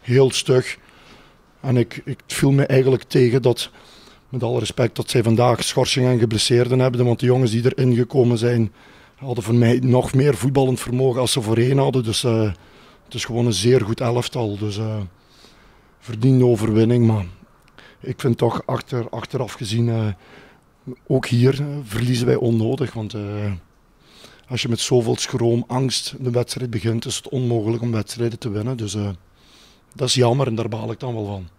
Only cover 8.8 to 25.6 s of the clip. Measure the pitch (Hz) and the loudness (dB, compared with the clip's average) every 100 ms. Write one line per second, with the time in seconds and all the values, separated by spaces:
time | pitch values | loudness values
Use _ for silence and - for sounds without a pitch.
8.8 | - - - _ 135 120 107 120 117 123 | -20 -20 -20 _ -8 -6 0 4 4 4
9.8 | 127 123 123 131 143 135 127 139 135 127 | 4 2 2 2 2 2 0 2 2 0
10.8 | - 123 131 120 120 - 107 113 123 135 | -2 0 0 0 0 0 0 2 2 2
11.8 | 135 131 117 107 123 113 107 92 - - | 2 0 -2 -2 0 2 0 -2 -14 -20
12.8 | - - _ 123 - 117 120 98 110 127 | -20 -20 _ -12 -6 -2 0 2 4 4
13.8 | 104 110 123 123 120 131 110 101 104 101 | 2 -2 -2 -2 -2 -4 -4 -4 -6 -6
14.8 | 110 110 95 _ _ _ - _ _ _ | -6 -6 -8 _ _ _ -20 _ _ _
15.8 | _ _ - 110 123 131 123 113 110 110 | _ _ -14 -2 2 4 4 4 2 2
16.8 | 113 123 117 110 90 85 - _ _ - | 4 4 4 2 -4 -12 -20 _ _ -20
17.8 | - _ - 131 139 117 117 110 - 123 | -20 _ -12 -4 -2 0 0 -2 -6 -6
18.8 | - 127 113 113 - 135 120 - 110 113 | -6 -8 -6 -10 -8 -8 -8 -8 -6 -2
19.8 | 117 113 107 98 - - - _ _ _ | 0 0 -2 -4 -12 -20 -20 _ _ _
20.8 | - 127 _ 131 - 120 123 135 147 143 | -18 -18 _ -2 2 2 2 2 -4 -8
21.8 | 123 101 123 123 120 127 123 117 110 131 | -8 -4 -2 -2 0 0 0 0 -2 -2
22.8 | 120 113 107 107 101 104 104 92 - _ | -6 -6 -10 -8 -8 -6 -6 -6 -12 _
23.8 | _ _ _ - - - _ 123 123 113 | _ _ _ -20 -20 -20 _ -6 -4 -4
24.8 | - 127 117 117 - 127 117 120 | 2 2 2 -2 -4 -2 0 0